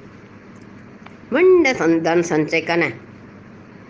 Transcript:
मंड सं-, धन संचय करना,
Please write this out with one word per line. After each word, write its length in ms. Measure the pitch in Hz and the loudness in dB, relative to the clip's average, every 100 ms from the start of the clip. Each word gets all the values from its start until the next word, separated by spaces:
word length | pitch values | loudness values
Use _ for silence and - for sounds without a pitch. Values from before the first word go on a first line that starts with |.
| - - - - - - - - - - - - - | -20 -20 -20 -20 -20 -20 -20 -20 -20 -20 -20 -20 -6
मंड 340 | 262 370 359 277 | 0 4 4 2
सं-, 340 | 247 160 165 | 0 0 0
धन 220 | 165 175 | 0 0
संचय 380 | 170 156 151 165 | 0 -2 -2 -4
करना, 300 | 160 170 151 - - - - - - - - - | -2 -2 -2 -6 -18 -20 -20 -20 -20 -20 -20 -20